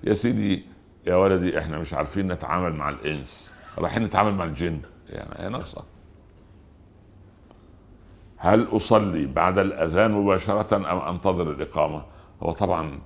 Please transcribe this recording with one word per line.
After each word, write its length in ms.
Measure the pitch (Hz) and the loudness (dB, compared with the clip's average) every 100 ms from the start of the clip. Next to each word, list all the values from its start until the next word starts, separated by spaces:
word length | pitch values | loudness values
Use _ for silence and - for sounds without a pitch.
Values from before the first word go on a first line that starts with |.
يا 100 | - | 0
سيدي، 500 | 104 120 107 104 92 - - - - - | 0 2 0 0 -2 -4 -20 -20 -10 0
يا 100 | 90 | 4
ولدي، 420 | 98 95 90 80 | 4 4 2 -2
إحنا 200 | 78 78 | -4 -6
مش 160 | 80 | -6
عارفين 380 | 76 76 98 95 | -4 -4 -2 -4
نتعامل 400 | 90 67 85 90 | -4 -4 -2 -2
مع 160 | 76 73 | -2 -6
الإنس، 640 | 69 73 76 67 - - - - - | -4 -6 -6 -10 -18 -20 -20 -16 -6
رايحين 240 | 85 117 | -2 -2
نتعامل 320 | 110 95 104 | 0 2 2
مع 100 | 101 | 2
الجن، 340 | 85 73 85 78 - - - | -4 -2 -2 -4 -10 -20 -14
يعني، 200 | - - - | -14 -12 -10
هي 120 | 92 | -8
ناقصة. 360 | 117 - - - - - - - - - - - - - - - - - - - - - - - - - - - - | -8 -10 -14 -18 -20 -20 -20 -20 -20 -20 -20 -20 -20 -20 -20 -20 -20 -20 -20 -20 -20 -20 -20 -20 -20 -20 -20 -20 -2
هل 300 | 87 110 110 | 4 4 4
أصلي 540 | 104 - 113 101 82 71 | -2 4 4 4 -2 0
بعد 320 | 69 90 95 | 2 2 4
الأذان 520 | 95 69 82 85 110 | 0 0 0 4 4
مباشرة 680 | 104 101 95 95 101 107 101 | 4 2 2 2 -2 2 0
أم 80 | 82 90 71 | 0 -4 -2
أنتظر 360 | 87 98 87 82 | -2 0 0 -2
الإقامة؟ 520 | 71 73 78 76 73 - - - - | -4 -6 0 0 0 -10 -20 -20 -8
هو 100 | 82 | -6
طبعًا 460 | 82 95 85 80 69 | -2 0 0 -4 -10